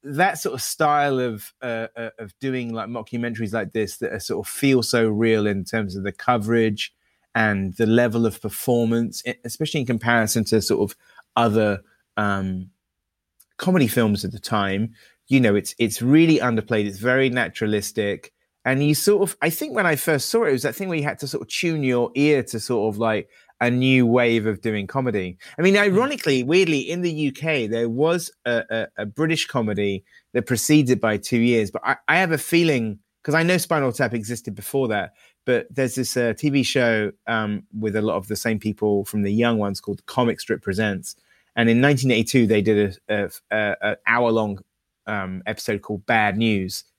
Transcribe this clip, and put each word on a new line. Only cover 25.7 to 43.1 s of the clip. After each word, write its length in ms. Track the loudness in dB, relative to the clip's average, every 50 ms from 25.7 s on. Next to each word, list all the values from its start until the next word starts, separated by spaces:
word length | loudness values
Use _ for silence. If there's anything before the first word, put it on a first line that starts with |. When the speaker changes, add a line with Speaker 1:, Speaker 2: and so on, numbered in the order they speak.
| 4
Speaker 2:
Hmm. 60 | 4
Speaker 1:
ironically, 600 | 4 2 2 2 0 0 -4 -4 -2 0 0 0 2
weirdly, 360 | 2 2 2 4 2 0 -2
in 220 | -2 -4 -6 -4
the 100 | -4 -4
U 220 | -2 -2 -4 -4 -4
K, 340 | -4 -4 -2 -2 -2 -2
there 220 | -2 -2 -2 -2 -2
was 420 | 0 0 0 0 0 -2 -4 -8 _ _ _
a, 180 | -2 -2 -2 -2 -2
a, 180 | -4 -6 -6 -6 _ -10
a 40 | -10
British 420 | -8 -4 -4 -2 0 0 -2 -4
comedy 580 | -4 -4 -2 -2 -2 -2 -2 -2 -2 -2 -4 _ _ _ -20 _ _
that 140 | -4 -4 -2
preceded 560 | 0 -2 -2 2 4 4 4 6 4 2 2
by 160 | 2 0 0
two 220 | -2 -2 -2 0 2
years. 280 | 2 4 2 2 0 -2
But 120 | -6 -6 -2
I, 120 | -2 -4 -2 _
I 100 | 0 2 2
have 120 | 2 2
a 60 | 0
feeling, 600 | -2 -2 0 2 2 4 4 2 0 -2 -4 -6 -10 _ _ _ _ _
'cause 120 | 0 2
I 80 | 2 4
know 140 | 4 2
Spinal 340 | 0 0 0 0 0 0 0
Tap 220 | 0 0 -2 -2 -2
existed 420 | -4 -6 -6 -8 -8 -8 -12 -12
before 320 | -12 -12 -4 -2 -2 0
that, 240 | 0 -2 -4 -4 -6 _ _ _ _ _ _ _
but 220 | 0 0 0 0 -2 -2
there's 200 | -2 -2 -2 -2
this, 200 | -4 -4 -2 0
uh, 180 | 0 0 0 0
T 120 | 0 -2 2
V 140 | 2 2 0
show, 480 | 2 2 2 2 4 2 2 0 -2 -6 _ _
um, 360 | -4 -2 -2 -2 -2 -4 -6 -8 _ -10
with 200 | -6 -4 -2 -2
a 40 | 0
lot 140 | 0 0 -2
of 140 | -2 -4 -6
the 80 | -8
same 220 | -4 -2 -2 -2 -2
people 440 | -2 -4 -4 0 0 2 2 0 -2
from 200 | -2 -4 -2 -2
the 100 | 0 2
young 240 | 2 2 2 2
ones 240 | 0 0 -2 -4 -6
called 240 | -8 -10 -10 -10 _
Comic 340 | -6 -2 0 0 0 0 -4
Strip 220 | -4 -4 -4 -4
Presents. 560 | _ -4 -2 -2 -2 -2 -2 -4 -8 -12 -18 _ _ _ _ _ _ _ _
And 120 | 2 4 4
in 120 | 4 6
nineteen 300 | 6 4 4 2 2 2
eighty-two, 360 | 2 2 2 2 4 2 4
they 140 | 6 4 4
did 360 | 4 4 4 4 2 0 -2 -10 _
a, 40 | -4